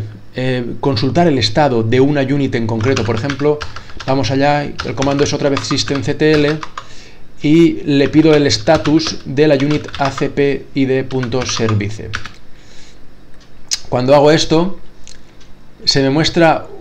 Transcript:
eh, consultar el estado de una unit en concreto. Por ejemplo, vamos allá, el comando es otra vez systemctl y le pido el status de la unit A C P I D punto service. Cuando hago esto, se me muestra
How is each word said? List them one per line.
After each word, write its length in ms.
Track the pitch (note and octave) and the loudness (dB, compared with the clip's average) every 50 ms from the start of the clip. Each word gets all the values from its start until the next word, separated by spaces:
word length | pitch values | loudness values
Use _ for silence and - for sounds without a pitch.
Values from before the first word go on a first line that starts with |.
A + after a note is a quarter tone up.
| G#2+ - - - - - - | -6 -8 -12 -16 -16 -12 -8
eh, 400 | B2+ B2+ C3 B2+ B2+ A#2+ A#2 - - | -4 -2 -2 -2 -2 -2 -6 -6 -2
consultar 460 | - C#3+ C3+ - D3 B2+ B2+ E3+ F3 | -2 0 0 0 0 0 2 4 4
el 120 | E3+ C#3+ B2 | 4 4 2
estado 440 | G#2+ - - D#3 D3+ C#3+ B2 A2+ | 0 0 2 2 2 4 2 2
de 160 | A2+ A2 A#2+ B2+ | 2 2 4 4
una 200 | C3+ C#3+ D3+ C#3+ | 4 4 4 0
unit 340 | C3+ B2 C#3+ C#3+ C#3 - C3+ | 0 0 0 0 0 0 -2
en 100 | A#2+ A#2 | -2 -2
concreto. 380 | G#2+ A2+ A2 G#2+ C3+ C3+ - G#2+ | -2 -2 0 0 0 0 0 0
Por 120 | A2 A2+ | -2 -2
ejemplo, 420 | A2 C#3 C#3 C#3 C3+ C#3 D3 D3+ D3 - - - - - - - - - | -2 -2 -4 -4 0 0 0 0 0 -4 -10 -10 -12 -12 -12 -12 -8 -4
vamos 240 | - C3 C#3 C3+ C3+ | -2 0 0 0 0
allá, 340 | C#3 C3+ C#3 D3 D3 D3 C#3+ | 0 2 2 2 2 0 -2
el 300 | - - - - B2+ A#2 | -4 -8 -8 -8 -6 -4
comando 300 | G2+ C3+ C#3 C#3 C#3+ D3 | -2 0 0 2 2 0
es 80 | - | 0
otra 160 | D3 C3+ C#3 C#3+ | 0 0 0 0
vez 120 | C#3 C3+ | 0 -2
systemctl 1000 | - - D3 - - - C#3+ C#3 - D3+ C#3 - D3+ D#3 D#3 D3+ D3 D3 D#3 D3+ - - - - - - - - - - - - - - - - | -2 -4 -2 -2 -2 -2 -2 -2 -2 -2 -2 2 2 4 4 4 2 2 0 -2 -6 -8 -10 -10 -12 -12 -12 -12 -12 -14 -14 -12 -12 -10 -8 -4
y 400 | - D3 D#3 E3+ E3+ D#3 - - - | 2 4 6 6 6 6 4 0 -2
le 260 | D3 C#3+ C#3 B2+ C3+ | 0 2 2 2 4
pido 240 | C#3 D#3 D#3 D#3+ D3+ | 4 4 6 6 6
el 120 | D3 C#3+ | 6 4
status 760 | C#3+ - - - - D#3+ D3+ - D3 D3+ D#3+ D#3 - F#3 - - | 2 0 0 2 2 2 4 4 2 2 2 2 0 -6 -8 -8
de 240 | D#3 C3+ C#3 D3+ D#3 | -4 0 2 4 4
la 60 | C#3+ | 4
unit 340 | C3+ C#3 D3 D3+ C#3+ - - - - | 4 2 0 0 -2 -4 -6 -6 -4
A 120 | C#3+ C3+ | -4 -2
C 180 | C3+ - C#3+ C3+ | -2 -2 -4 -4
P 380 | C3+ C#3+ C#3+ C#3 C3+ - - - - | 0 0 0 0 0 -2 -6 -6 -2
I 100 | C#3 C3+ | -2 0
D 200 | B2 C3 C3+ C3 | 2 0 0 -2
punto 360 | - C3 C3 B2+ A2+ B2 B2+ A#2+ | -2 -4 -4 -4 -2 -4 -4 -4
service. 640 | A2 - - A#2 A2+ A2 G#2 G#2 G2+ - - - G#2 - - - - - - - - - - - - - - - - - - - - - - - - - - - - - - - - - - - - | -4 -4 -2 0 0 0 0 -2 -4 -6 -8 -10 -10 -8 -8 -8 -10 -10 -14 -12 -12 -12 -12 -12 -14 -12 -12 -12 -12 -12 -12 -12 -12 -14 -14 -14 -14 -14 -14 -14 -14 -12 -12 -8 -8 -8 -8 -6 -4
Cuando 260 | C3 B2 B2+ C3 C#3+ | -2 0 4 4 6
hago 160 | D3 C#3+ D3 | 6 6 6
esto, 480 | D#3+ D#3 - - D#3+ D#3+ F3 F#3+ - - - - - - - - - - - - - - - - - - - - - - - | 4 4 2 2 2 2 2 0 -2 -4 -6 -10 -10 -10 -12 -12 -12 -14 -14 -16 -16 -18 -16 -16 -16 -16 -16 -18 -16 -8 -4
se 160 | - - C#3 | 0 0 2
me 80 | C3+ C3+ | 2 2
muestra 560 | C#3 D#3+ D#3 - - F3 E3 D#3+ C#3 - - - - - | 2 2 0 2 2 4 4 4 4 2 -2 -10 -8 0